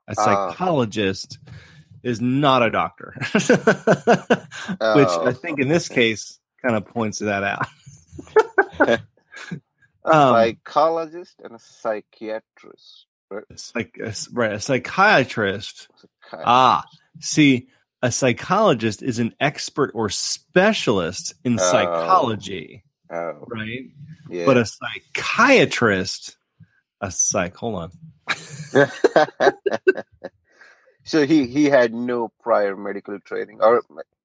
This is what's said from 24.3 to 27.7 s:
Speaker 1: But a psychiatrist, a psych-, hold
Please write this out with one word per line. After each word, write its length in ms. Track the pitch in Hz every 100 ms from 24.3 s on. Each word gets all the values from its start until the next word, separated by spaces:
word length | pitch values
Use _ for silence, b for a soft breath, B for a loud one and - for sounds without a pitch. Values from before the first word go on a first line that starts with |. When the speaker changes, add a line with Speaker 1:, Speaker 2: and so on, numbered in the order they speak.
| 87 -
Speaker 1:
But 100 | 123
a 80 | 110
psychiatrist, 1700 | - 120 104 - - - - 254 247 143 - 113 95 95 - - - _ _ b b _ _
a 120 | 98
psych-, 440 | - - 107 87 -
hold 180 | 117